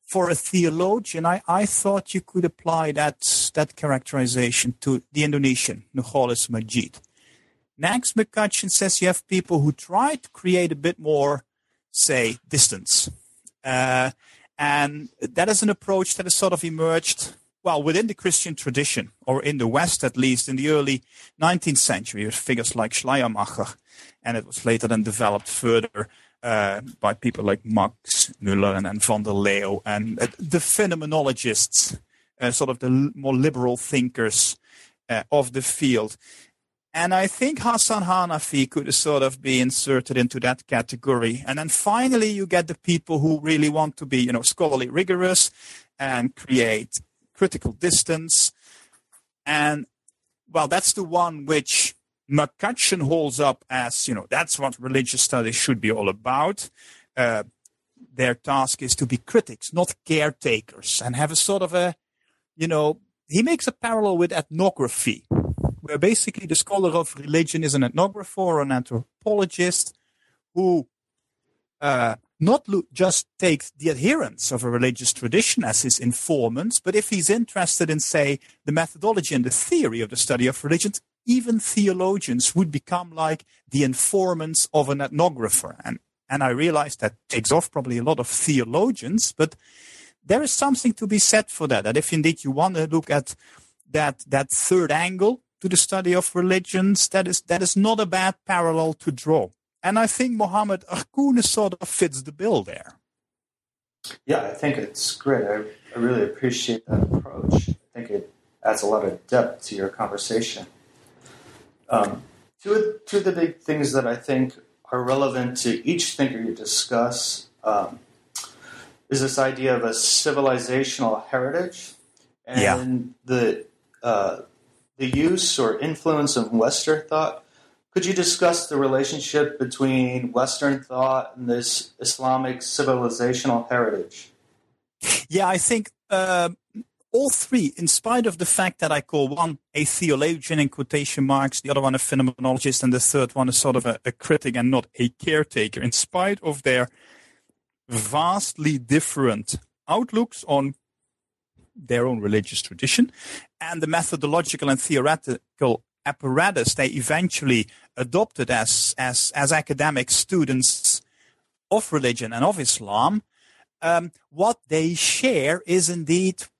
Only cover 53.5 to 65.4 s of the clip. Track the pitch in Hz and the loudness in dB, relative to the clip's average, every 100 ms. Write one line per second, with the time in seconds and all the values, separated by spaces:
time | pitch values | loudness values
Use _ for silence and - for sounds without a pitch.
53.5 | 131 _ 127 120 - - 110 - 135 170 | 0 _ -4 -4 -4 -4 -4 -2 -2 -2
54.5 | - 135 120 127 135 123 127 - 127 113 | -2 -4 -6 -6 -4 -4 0 0 0 -2
55.5 | 120 - 117 107 110 98 101 117 131 160 | -2 0 0 0 0 -2 -2 -2 0 0
56.5 | 202 - _ - - _ - 120 110 104 | -4 -12 _ -20 -20 _ -2 0 0 -6
57.5 | _ _ _ _ _ - 123 127 123 - | _ _ _ _ _ -16 -2 0 0 0
58.5 | 139 131 - 127 - 127 127 - 233 - | 0 0 -2 -2 -2 0 -2 2 0 0
59.5 | 113 - 170 180 - - 156 147 - 131 | -14 -6 -2 -2 -4 -2 0 2 0 0
60.5 | 110 - - - - 120 123 151 156 - | -2 -4 -12 -4 -4 -2 -2 0 0 0
61.5 | 196 180 175 175 165 _ _ _ _ _ | 0 0 0 0 -4 _ _ _ _ _
62.5 | - 165 156 151 151 _ _ _ 165 254 | -6 0 2 2 0 _ _ _ 2 2
63.5 | 339 - - 233 226 208 175 175 170 - | 0 -2 -4 -4 0 2 2 0 0 -4
64.5 | 160 190 - 123 - - - _ - | 0 0 0 -4 -2 -4 -4 _ -2